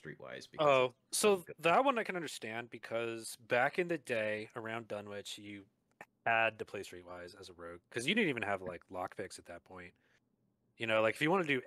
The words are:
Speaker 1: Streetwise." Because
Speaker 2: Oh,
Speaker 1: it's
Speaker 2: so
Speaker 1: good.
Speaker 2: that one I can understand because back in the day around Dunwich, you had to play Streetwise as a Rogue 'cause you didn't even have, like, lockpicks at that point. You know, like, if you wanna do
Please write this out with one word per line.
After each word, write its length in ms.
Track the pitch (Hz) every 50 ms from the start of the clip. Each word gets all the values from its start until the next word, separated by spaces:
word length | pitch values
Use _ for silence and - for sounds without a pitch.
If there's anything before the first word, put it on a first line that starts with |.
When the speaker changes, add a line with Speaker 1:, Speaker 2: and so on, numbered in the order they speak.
Speaker 1:
Streetwise." 480 | - - - - - 64 64 64 - -
Because 140 | - 156 151
Speaker 2:
Oh, 280 | 143 135 131 127 127 - _ _ - - - -
Speaker 1:
it's 120 | 208 202
Speaker 2:
so 100 | 180 165
Speaker 1:
good. 100 | - - -
Speaker 2:
that 240 | 151 170 170 233 269
one 120 | 277 254 226
I 40 | 190
can 120 | - 185
understand 540 | 175 156 127 - - - 110 110 117 120 117
because 680 | - 117 - - 113 117 117 117 113 113 113 - - - 113
back 300 | - 127 120 127 147 - 190
in 80 | 175
the 100 | 175 170
day 520 | 147 - - 123 110 107 107 107 107 107 - -
around 320 | 120 110 113 113 117 113
Dunwich, 500 | 107 107 104 104 104 101 101 98 - -
you 280 | 107 104 104 104 101 98 _ _ _ _ _ _ - - _ _ _ -
had 340 | 117 113 113 113 110 110 107
to 60 | 107
play 160 | - - 101
Streetwise 580 | 92 - 90 90 90 87 90 87 87 90 92 -
as 100 | 92 92
a 40 | 87
Rogue 280 | 85 85 85 85 87 _ -
'cause 180 | - 120 120
you 80 | 151 208
didn't 140 | 240 214 156
even 140 | 127 117 101
have, 180 | 101 101 92
like, 220 | 92 90 87 82 _ -
lockpicks 500 | 95 90 92 95 - - 98 90 - -
at 60 | 82
that 180 | - 85 85 _
point. 300 | - 90 90 87 90 - _ _ _ _ _ _ _ _ _ _ _ _ _ _ _ _
You 100 | - 117
know, 140 | 113 110 110
like, 140 | 110 110 110
if 60 | -
you 100 | 147 156
wanna 140 | 185 196 170
do 160 | 143 139 123 -